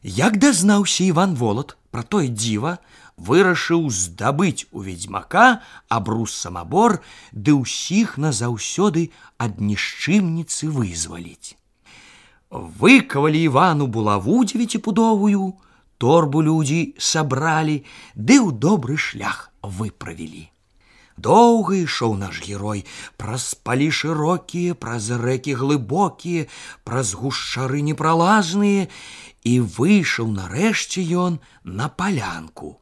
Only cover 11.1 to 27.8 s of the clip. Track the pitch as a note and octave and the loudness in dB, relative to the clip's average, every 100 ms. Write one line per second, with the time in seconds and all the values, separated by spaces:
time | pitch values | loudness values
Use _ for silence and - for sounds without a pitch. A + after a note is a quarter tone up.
11.1 | F2 E2+ - - _ _ _ _ - - | -10 -16 -18 -20 _ _ _ _ -20 -20
12.1 | - _ _ _ - F2 G#2 D3+ C4 - | -20 _ _ _ -14 -14 2 6 6 6
13.1 | C#3+ D3+ D3+ D#3+ C3 F3+ D3+ C#3 A2+ G#2+ | 0 2 2 2 4 4 2 0 0 0
14.1 | G2+ G2 A#3 G#3 A#3 A#3 A3 G#3+ G3+ A3+ | 0 2 2 2 0 -4 -4 -2 2 4
15.1 | G#3+ G#3 G3+ F#3+ - _ _ _ _ A#2+ | 4 2 2 0 -6 _ _ _ _ 4
16.1 | E3 D3+ D3 D#3 D#3+ C#3 E3 E3+ - - | 4 4 2 2 2 0 0 -2 -4 -4
17.1 | E3 D3+ C3 D#3+ D#3 D#3 D3 - - - | -2 -2 -2 0 0 0 -2 -6 -20 -18
18.1 | - G#2+ C4+ G#3 A2+ C#3+ G3+ A#2 D3 - | -6 4 4 4 0 0 0 0 -6 -6
19.1 | - G2 - - _ G2+ F#2 A2 _ E2 | -6 -8 -8 -14 _ -12 -8 -8 _ -16
20.1 | E2 D#2+ D#2 D#2+ _ _ _ _ _ _ | -12 -14 -14 -20 _ _ _ _ _ _
21.1 | - A2+ F#3+ A#3+ A3+ F3+ G3 D#3+ - A#2 | -6 4 8 8 6 2 0 -2 -2 -2
22.1 | G2+ G2 E2 F2+ G2+ G#2 G2+ - - - | -2 -6 -10 -12 -8 -6 -6 -10 -18 -18
23.1 | - G#2+ B2+ - - A2+ B2+ D3+ - D3+ | -12 -8 -8 -8 -8 -4 0 0 0 -2
24.1 | D#3 D3+ F3+ - E3+ F3 E3+ A2+ A#2 G#2+ | -2 0 -2 -4 -4 -4 -4 -6 -6 -4
25.1 | A#2+ A#2+ C3 C#3+ B2+ C#3 D3 G#2 D#3 F#3+ | -2 -2 -2 -4 -4 0 0 0 0 0
26.1 | - F3 E3+ D3+ - - - - A#2+ B2 | -2 -6 -4 -6 -12 -20 -16 -6 -4 -4
27.1 | G2 C#3 - - B2 C3 C#3+ | -4 -6 -6 -6 -6 -4 -2